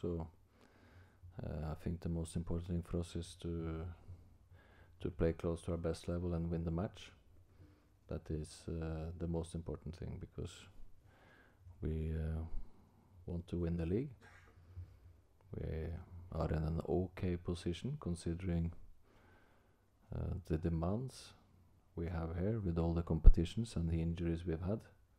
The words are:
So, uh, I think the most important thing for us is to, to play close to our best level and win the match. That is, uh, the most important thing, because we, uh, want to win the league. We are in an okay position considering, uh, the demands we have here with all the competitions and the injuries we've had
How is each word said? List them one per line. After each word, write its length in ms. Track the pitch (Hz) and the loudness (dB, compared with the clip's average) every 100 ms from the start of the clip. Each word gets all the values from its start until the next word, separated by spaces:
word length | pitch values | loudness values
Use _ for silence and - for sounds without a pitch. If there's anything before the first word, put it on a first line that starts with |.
So, 260 | 90 82 80 - - - - - - - - - - - | -4 -4 -4 -12 -20 -20 -20 -20 -20 -20 -20 -20 -16 -10
uh, 280 | 76 76 78 | -6 -4 -4
I 40 | 76 | -4
think 160 | 87 85 | -4 -4
the 100 | 85 | -2
most 260 | 82 80 85 | -2 -2 -4
important 340 | 85 85 87 | -2 -2 -2
thing 140 | 85 | -4
for 160 | - 85 | -2 -2
us 160 | 85 85 | -2 -6
is 200 | 82 - | -8 -8
to, 440 | 85 85 82 80 85 - - - - - - - - - - - | -6 -4 -4 -4 -6 -10 -16 -18 -18 -20 -20 -20 -20 -20 -20 -8
to 100 | 90 | -6
play 220 | - 82 | 2 2
close 280 | 80 87 82 | 2 -2 -2
to 100 | - | -2
our 40 | 85 | -2
best 300 | 85 82 - | -2 -2 -4
level 260 | 87 90 | -2 0
and 160 | 85 85 | 0 0
win 140 | 82 | -2
the 80 | 85 | 0
match. 400 | 82 110 - - - - - - - - - - - - | -2 -2 -6 -18 -20 -20 -20 -20 -20 -20 -20 -20 -20 -8
That 200 | 82 - | -8 -4
is, 340 | 78 76 - - | -6 -6 -10 -8
uh, 440 | 82 80 80 80 85 | -4 -4 -4 -6 -4
the 80 | 85 | -2
most 280 | 82 80 82 | -2 -2 -6
important 400 | - 71 - - | -6 -8 -8 -10
thing, 220 | - - | -8 -8
because 320 | - - - - - - - - - - - - - - - - | -10 -8 -10 -10 -18 -14 -14 -16 -20 -20 -20 -20 -20 -20 -20 -8
we, 300 | 78 80 78 | -4 -2 -2
uh, 300 | 80 80 80 80 - - - - - - - - | -2 -2 -4 -2 -4 -4 -12 -20 -20 -20 -16 -8
want 220 | 87 - | -6 -4
to 80 | 175 | -2
win 200 | 85 85 | 0 0
the 80 | 82 | 0
league. 260 | 104 147 - - - - - - - - - - - - - - - | 0 -2 -10 -20 -20 -20 -20 -18 -16 -16 -18 -20 -20 -20 -20 -12 -8
We 120 | 82 80 80 82 - - - | -4 -4 -4 -6 -10 -16 -8
are 180 | 80 78 | -2 0
in 140 | 78 | 0
an 180 | 78 82 - | 0 -2 2
okay 480 | 85 92 - 92 87 | 2 0 -2 -2 -2
position 600 | - 87 87 87 120 147 | -2 -4 -2 -4 -4 -4
considering, 760 | 87 87 85 85 92 85 85 - - - - - - - - - - - _ _ - 80 | -4 -4 -4 -2 0 0 0 -4 -14 -18 -20 -20 -20 -20 -20 -20 -20 -20 _ _ -8 -4
uh, 200 | 82 87 - | -2 -4 -2
the 100 | 80 | 0
demands 760 | 82 80 85 110 131 - - - - - - - _ 85 | 0 0 0 -2 -4 -10 -18 -20 -20 -20 -20 -20 _ -4
we 120 | 82 | -2
have 300 | 82 82 87 | -2 -2 0
here 200 | 98 113 | 0 2
with 180 | 92 85 | 2 2
all 140 | 82 | 2
the 100 | 85 | 2
competitions 720 | 82 80 - - 85 - 117 87 | 2 12 12 12 8 0 -2 0
and 140 | 82 | 0
the 120 | 82 | 2
injuries 440 | 82 85 85 82 87 | 0 0 0 0 -2
we've 160 | 80 | -2
had 180 | 90 113 - - - | -2 -4 -6 -20 -20